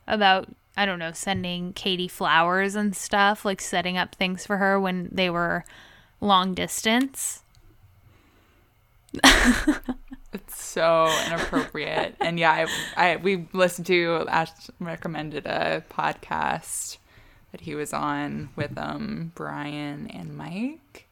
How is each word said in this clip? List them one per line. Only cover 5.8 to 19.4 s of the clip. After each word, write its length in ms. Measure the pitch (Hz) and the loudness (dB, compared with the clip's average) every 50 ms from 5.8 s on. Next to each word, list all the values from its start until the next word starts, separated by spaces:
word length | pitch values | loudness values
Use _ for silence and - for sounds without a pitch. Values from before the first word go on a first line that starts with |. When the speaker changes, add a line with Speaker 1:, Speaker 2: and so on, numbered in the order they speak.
| - - - - - _ _ _ | -20 -20 -20 -20 -20 _ _ _
Speaker 1:
long 340 | - 208 196 185 185 185 180 | 2 4 4 4 4 2 -2
distance. 880 | 175 175 - - - - 220 226 247 269 269 - - - - - - _ _ _ - _ - _ _ - - _ _ _ - - _ _ _ _ _ _ _ _ _ _ _ _ _ _ _ _ _ _ _ | -2 -4 -4 -4 0 2 4 4 4 2 0 -2 -6 -8 -8 -8 -10 _ _ _ -20 _ -20 _ _ -20 -20 _ _ _ -20 -20 _ _ _ _ _ _ _ _ _ _ _ _ _ _ _ _ _ _ _
<laughs> 100 | - 185 - 269 - - - 240 233 - - 311 277 - - - 254 - - - 262 - - - | -2 6 8 8 8 8 6 4 2 2 2 0 0 0 -4 -8 -8 -8 -10 -18 -18 -18 -16 -14
Speaker 2:
It's 320 | - 196 - - - - | -14 -14 -14 -14 -16 -14
so 460 | - - - 175 165 165 165 165 160 160 156 147 - | -12 -6 -2 2 4 6 6 6 4 4 2 0 0
inappropriate. 880 | - 165 170 190 - - 269 - - - 156 143 151 156 156 156 - - - | -2 -2 -4 -4 0 0 -2 -2 -2 -6 -6 -4 -2 -2 -2 -2 -4 -4 -4
And 180 | - 170 170 170 | -4 -2 0 4
yeah, 280 | 165 160 156 160 165 170 - - - - - | 4 4 4 4 0 -2 -2 -6 -8 -6 0
I, 160 | - 175 180 | 2 4 4
I, 40 | 160 | 4
we 320 | 160 165 196 196 180 165 - - | 2 0 0 0 0 -4 -6 2
listened 320 | 185 185 175 175 - 170 | 2 2 2 2 -4 0
to, 400 | 185 185 175 170 170 170 160 165 - | 2 2 2 4 2 0 0 0 0
Ash 220 | - 165 165 - - - - - - _ | 0 0 0 0 -6 -18 -20 -20 -14 _
recommended 680 | 180 170 165 160 - 175 160 151 151 156 151 143 - | -8 -8 -8 -8 -8 -8 -6 -6 -8 -6 -8 -8 -6
a 360 | - 156 156 165 165 160 160 160 - | -4 -2 0 0 0 -2 -4 -6 -8
podcast 1080 | - - 151 151 147 - - - 160 - 151 - - 156 - - - - - - - - _ _ _ - - - - _ - _ | -4 0 0 0 -2 -4 -8 -6 -4 -2 0 0 -2 -2 -6 -8 -8 -8 -8 -10 -12 -16 _ _ _ -20 -20 -20 -20 _ -20 _
that 120 | - - | -20 -14
he 120 | - 160 147 | -12 -10 -8
was 200 | 147 147 147 - | -8 -6 -6 -4
on 560 | 147 147 147 143 143 147 143 143 147 151 143 - | -4 -2 -2 -2 -2 -4 -6 -6 -8 -8 -10 -8
with, 220 | - 147 143 131 | -8 -8 -6 -6
um, 560 | - 151 147 147 147 147 143 147 156 165 165 - | -8 -6 -6 -6 -8 -8 -8 -6 -8 -8 -10 -10
Brian 720 | - | -10